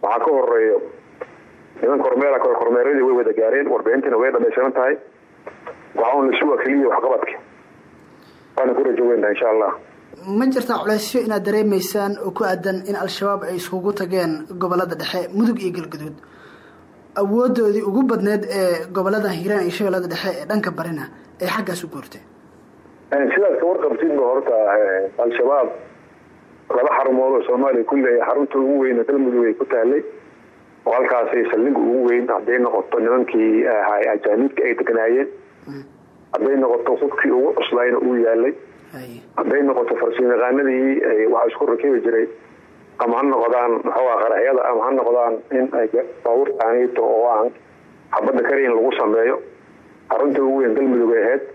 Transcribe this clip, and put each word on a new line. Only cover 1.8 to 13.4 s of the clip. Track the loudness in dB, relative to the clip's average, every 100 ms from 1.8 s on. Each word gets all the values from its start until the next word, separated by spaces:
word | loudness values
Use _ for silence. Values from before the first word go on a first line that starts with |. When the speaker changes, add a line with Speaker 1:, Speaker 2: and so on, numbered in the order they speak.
Speaker 1:
niman | -2 0
kormeera | 0 0 0 0
kale, | 0
kormeeradii | 0 2 2 2 2
way | 2 2
wada | 2
gaareen, | 2 2 2 0
warbixintiina | 0 2 0 2 0
way | 2
dhammaystiran | 2 0 0 0
tahay. | 0 0 -2 -8 -20 -20 -20 -20 -18 -20 -20 -12
Waxaa | -2 0 2
uun | 2
la | 2
sugaa | 0 0
keliya | 2 2 2
waxqabadka. | 0 0 -2 -2 -10 -16 -20 -20 -20 -20 -20 -20 -20 -20 -20 -10 -2
Waana | 0
ku | 0
rajo | 0 2
weynaa, | 2 2 0
insha | 0 0
Allah. | 2 0 -4 -12 -20 -20 -18 -4
Speaker 2:
Ma | 0 0
jirtaa | 0 -2 -4
culeysyo | -2 -2 -2 -2
inaad | -2 -2
dareemaysaan | 0 0 2 0 -2 -4 -4 -4
oo | -8
ku | -4
aadan | -2 -2 -4 -6 -6
in | -6
Al-Shabaab | -6 -4 -4 -4